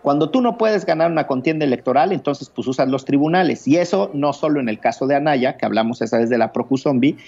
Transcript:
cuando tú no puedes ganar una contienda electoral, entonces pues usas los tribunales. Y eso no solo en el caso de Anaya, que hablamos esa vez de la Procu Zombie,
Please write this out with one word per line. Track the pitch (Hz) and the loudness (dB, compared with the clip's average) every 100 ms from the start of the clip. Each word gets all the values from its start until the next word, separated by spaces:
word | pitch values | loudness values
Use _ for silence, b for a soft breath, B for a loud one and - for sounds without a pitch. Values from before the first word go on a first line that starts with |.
cuando | 143 147 156 | 0 0 0
tú | 262 | 2
no | 240 226 | 0 0
puedes | 220 208 170 | 0 0 -2
ganar | 160 165 | 0 0
una | 160 139 | 0 -2
contienda | 131 127 160 147 | -2 -2 0 0
electoral, | 120 - 131 139 | 0 0 0 0
entonces | 170 - 143 - | 0 -4 -6 -8
pues | - 123 | -8 -6
usas | 131 131 | -2 -2
los | 135 | -2
tribunales. | - 139 151 180 165 120 - | 0 0 2 2 0 -2 2
Y | 165 | 2
eso | 175 196 196 | 2 0 -2
no | 143 143 | -2 -2
solo | 139 156 147 | -2 -2 0
en | 120 | -2
el | 107 | -2
caso | 123 - 135 | -2 -2 0
de | 143 | 0
Anaya, | 151 143 127 135 | 2 0 0 -2
que | 110 | -2
hablamos | 107 113 120 | 0 -2 -2
esa | 113 117 | -2 0
vez | 113 | 2
de | 120 | 2
la | 113 | 0
Procu | - 120 131 | -2 -2 -2
Zombie, | 156 131 139 160 | 0 2 0 -2